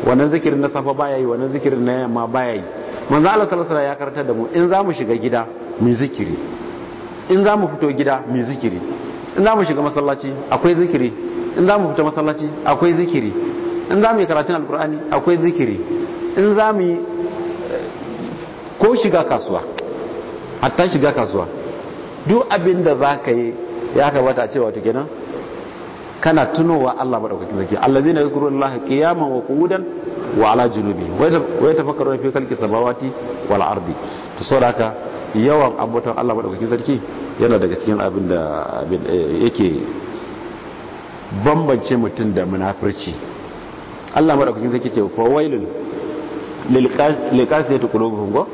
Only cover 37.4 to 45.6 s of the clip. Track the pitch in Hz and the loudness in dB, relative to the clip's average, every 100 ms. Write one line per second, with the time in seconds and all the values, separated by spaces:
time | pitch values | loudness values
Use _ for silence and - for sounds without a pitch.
37.4 | 117 110 90 90 110 104 98 92 90 87 | 4 4 2 0 0 0 0 0 0 0
38.4 | 78 78 - - 76 90 - 90 78 85 | 0 -4 -4 -4 -2 -2 0 0 2 2
39.4 | 117 117 95 76 - - - - - - | 2 2 2 2 -4 -8 -10 -10 -12 -12
40.4 | - - - - - - - - - 98 | -12 -12 -14 -14 -14 -14 -16 -16 -8 0
41.4 | 123 156 156 123 - 123 110 - 110 95 | 4 4 4 2 2 0 0 0 0 0
42.4 | 90 95 95 98 98 98 - - - - | 0 0 -2 0 -2 -2 -6 -8 -10 -12
43.4 | - - - - - - - 139 160 139 | -14 -14 -16 -16 -16 -16 -4 2 4 4
44.4 | 135 107 120 123 120 117 98 - 117 143 | 2 0 -2 -2 0 0 0 2 4 4
45.4 | 156 123 | 2 -2